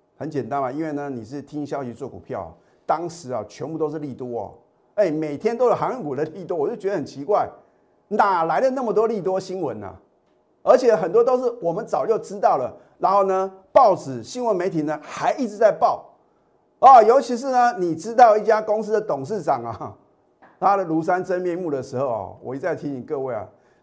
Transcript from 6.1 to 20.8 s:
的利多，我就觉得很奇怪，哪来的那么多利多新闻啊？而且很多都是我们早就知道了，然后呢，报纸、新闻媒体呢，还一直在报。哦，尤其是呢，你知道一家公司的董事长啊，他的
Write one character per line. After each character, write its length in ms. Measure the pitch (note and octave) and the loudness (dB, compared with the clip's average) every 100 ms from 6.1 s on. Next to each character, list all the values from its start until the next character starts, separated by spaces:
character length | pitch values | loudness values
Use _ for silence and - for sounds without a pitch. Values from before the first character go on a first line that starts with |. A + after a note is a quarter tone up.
| B2+ | -6
的 80 | A#2 | -6
利 200 | F#3+ E3+ | -8 -8
多， 120 | F3 | -4
我 120 | D3+ | -4
就 60 | A#3+ | -4
觉 140 | F#3+ | -4
得 60 | G3 | -4
很 100 | C3+ | -6
奇 180 | C3 | -10
怪， 260 | C#3+ G3 A2 - _ _ _ _ _ | -2 0 -2 -8 _ _ _ _ _
哪 360 | G#3 G#3 F3+ | 0 2 2
来 180 | E3 E3 | 0 2
的 80 | C4 | 0
那 140 | C4 | 0
么 100 | A#3+ | -2
多 140 | G3+ A3 | 0 0
利 120 | A3 | -2
多 200 | F3 F#3 | -2 -4
新 220 | F#3 F#3 | -4 -6
闻 220 | D3 G#2+ | -6 -8
啊？ 100 | G2 F#2+ _ _ _ _ _ _ | -12 -18 _ _ _ _ _ _
而 140 | F3+ B3 | 4 4
且 180 | B3 D#3+ | 4 2
很 160 | E3+ | 2
多 120 | G#3 | 2
都 140 | A#3+ B3+ | 2 2
是 120 | B3+ - | -2 -4
我 100 | E3+ | -4
们 140 | E3+ A#3 | -4 -4
早 200 | D3+ D#3 | -4 -2
就 100 | G#3+ | -2
知 220 | - G3 | -4 4
道 180 | G#3 D#3 | 6 6
了， 180 | A#2+ - _ _ | 2 -8 _ _
然 140 | F3 | 2
后 140 | G3+ F#3+ | 4 4
呢， 260 | F#3+ F#3+ - _ | 0 -2 -8 _
报 240 | B3 A#3 - | 6 6 4
纸、 280 | C#3 B2 | -2 -10
新 200 | G#2+ B3 | -10 -6
闻 120 | A#3+ F#3+ | -2 0
媒 140 | F#3 | -2
体 120 | E3 | -2
呢， 180 | D3+ D3+ | -2 -6
还 300 | - - E3 | -8 -4 -2
一 140 | - A#3 | -2 -4
直 100 | G#3 | 2
在 140 | A3 | 2
报。 320 | D#3 A3 C3+ - _ _ _ _ _ _ _ | 4 0 0 -8 _ _ _ _ _ _ _
哦， 240 | B3 B3+ | 10 10
尤 180 | G#3+ C4 | 10 6
其 160 | C4+ A#3+ | 2 -4
是 140 | C4+ | -2
呢， 240 | B3+ A#3+ G3 | 2 2 2
你 180 | F3 D#3+ | -2 -4
知 180 | A3 | -2
道 240 | A#3 A#3 G#3+ | 6 8 6
一 60 | |
家 180 | G#3 G#3+ | 4 0
公 200 | G#3+ G#3+ | 0 -4
司 100 | G3+ | -2
的 80 | G#3+ | -2
董 240 | G#3 C#3 | -2 -6
事 180 | C3+ G#3 | -6 -6
长 220 | D#3+ C3 | -2 -2
啊， 320 | A#2 A2 B2 G#2 _ _ _ _ - _ | -4 -12 -14 -16 _ _ _ _ -20 _
他 180 | F#3 | 0
的 80 | G3 | 0